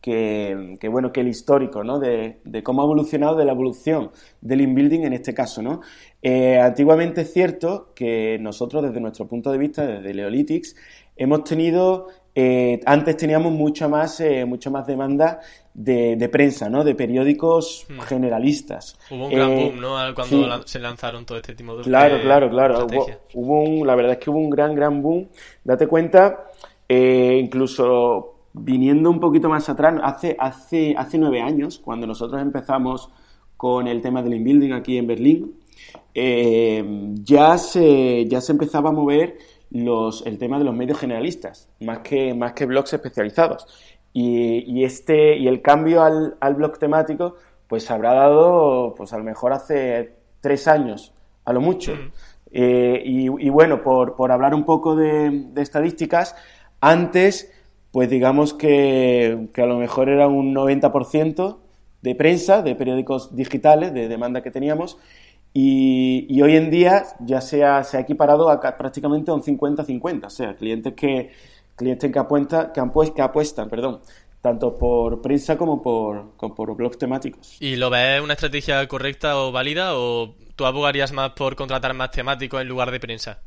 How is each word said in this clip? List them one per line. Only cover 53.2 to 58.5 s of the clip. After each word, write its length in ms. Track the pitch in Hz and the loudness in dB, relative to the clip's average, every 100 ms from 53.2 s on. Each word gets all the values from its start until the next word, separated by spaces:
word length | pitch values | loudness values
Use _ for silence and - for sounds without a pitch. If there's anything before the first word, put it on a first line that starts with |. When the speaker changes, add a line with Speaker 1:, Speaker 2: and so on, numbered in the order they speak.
| 131 139 143 | -2 -2 2
Speaker 1:
y 40 | |
bueno, 320 | 143 160 143 | 6 6 4
por, 340 | 143 131 123 - | 2 2 2 0
por 160 | 127 | 0
hablar 220 | 123 135 | 2 2
un 100 | 151 | 2
poco 320 | 147 160 160 156 | 2 2 2 2
de, 340 | 156 151 151 143 131 | 2 2 0 -2 -6
de 80 | 131 | -6
estadísticas, 720 | 143 151 160 165 160 170 156 - - - - _ | -4 -2 -2 -4 -2 0 -2 -8 -20 -20 -20 _
antes, 720 | 143 170 170 180 190 196 - _ _ _ _ | 4 4 4 4 2 2 -12 _ _ _ _
pues, 180 | 131 123 | -2 0
digamos 460 | 131 127 139 147 | 2 4 4 2